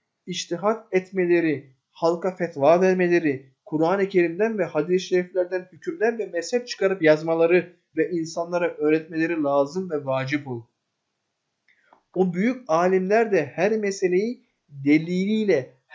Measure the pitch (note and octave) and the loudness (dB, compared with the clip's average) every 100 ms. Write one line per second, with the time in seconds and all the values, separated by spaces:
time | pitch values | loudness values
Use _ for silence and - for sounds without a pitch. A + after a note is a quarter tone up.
0 | _ _ - F3+ - E3+ G#3 A3 - F#3 | _ _ -12 -10 -6 -4 -2 -2 -2 -2
1 | F#3 F#3+ F3 F3 E3 C3+ - _ _ - | -2 -2 2 2 2 -2 -8 _ _ -2
2 | E3 E3+ F#3 F3+ E3+ D3 C#3 F3+ F#3 F#3 | 0 0 -4 -4 -6 2 4 6 4 2
3 | F3 F3 D#3 C3 - _ - D#3 D#3+ G3 | 2 2 2 -4 -8 _ -6 0 0 0
4 | F#3+ F#3 E3+ E3+ A3 G#3+ E3 D3+ E3+ F#3 | 2 2 2 0 -2 0 -2 -2 0 0
5 | F3+ F#3 F3+ F#3 F3+ F#3 F#3 D#3+ F#3 E3 | 0 -2 0 -2 -2 -4 -8 -14 -10 -2
6 | A3+ A3+ F#3+ F3 E3 A#3+ B3 - G3 F#3+ | -2 -2 -6 -6 -4 -6 -6 -2 -2 2
7 | D#3 D#3 D#3+ E3 E3 F3+ F3 _ _ D#3 | 4 4 2 2 4 2 0 _ _ -4
8 | D#3 F3 D#3+ F3 E3+ F3 E3 - D3+ D#3+ | -2 -2 -6 -8 -4 -2 -4 -2 0 0
9 | D#3+ D#3+ E3 E3 C#3+ C#3+ C#3 F#3 F#3 D3 | -2 -4 -2 -2 0 0 0 -4 -6 -6
10 | C3+ C3 C3 D3 C3+ A#2 - _ _ _ | -4 -4 -2 -6 -6 -12 -14 _ _ _
11 | _ _ _ _ _ _ _ _ _ _ | _ _ _ _ _ _ _ _ _ _
12 | _ F3 F#3 F3 A#3 B3+ - D#3+ F3+ F#3+ | _ -2 0 0 -2 -2 0 2 2 2
13 | F#3 A3 A3 F3+ C3+ - G3+ A3 G3+ F#3+ | 2 0 2 0 -2 -2 0 0 -2 -2
14 | F#3 F3+ A3+ B3 _ _ _ C#3+ C#3 D#3 | 0 0 -2 -6 _ _ _ -4 2 2
15 | E3 F3+ G3 A3 G#3 D3 B2+ _ _ | 2 -2 0 0 2 0 -2 _ _